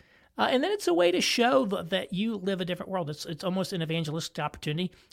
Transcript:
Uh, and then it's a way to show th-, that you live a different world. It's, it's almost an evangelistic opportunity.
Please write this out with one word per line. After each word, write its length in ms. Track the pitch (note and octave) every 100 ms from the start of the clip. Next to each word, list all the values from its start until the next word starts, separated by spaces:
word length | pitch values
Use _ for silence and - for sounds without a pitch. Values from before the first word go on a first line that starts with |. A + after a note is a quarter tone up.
| _ _ _ -
Uh, 100 | -
and 140 | B3+
then 80 | D#4+
it's 160 | G#4 -
a 60 |
way 180 | E4+ F4
to 100 | F4+
show 440 | - - A#3+ C4+ A3
th-, 240 | F#3 E3
that 240 | F#3+ -
you 220 | F3+ A3 G#3+
live 240 | F#3 F#3+
a 60 | F3+
different 260 | F3+ -
world. 180 | F#3+ D3+
It's, 160 | D3+ -
it's 180 | D#3
almost 280 | F3+ F#3 F#3
an 120 | F#3
evangelistic 600 | D#3+ E3 D#3 D#3+ - -
opportunity. 480 | D3+ - - D3+ F3+ - _